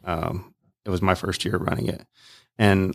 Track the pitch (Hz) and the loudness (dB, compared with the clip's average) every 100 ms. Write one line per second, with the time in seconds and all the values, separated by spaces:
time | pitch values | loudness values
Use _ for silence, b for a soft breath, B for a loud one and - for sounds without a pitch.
0 | 92 82 82 95 - _ _ _ 104 90 | -6 -4 -4 -6 -10 _ _ _ -4 0
1 | 95 92 95 90 92 90 - - - - | 2 0 -2 -4 -2 -2 -2 -2 -2 -6
2 | - b b b b - 104 98 95 | -10 b b b b 2 4 4 2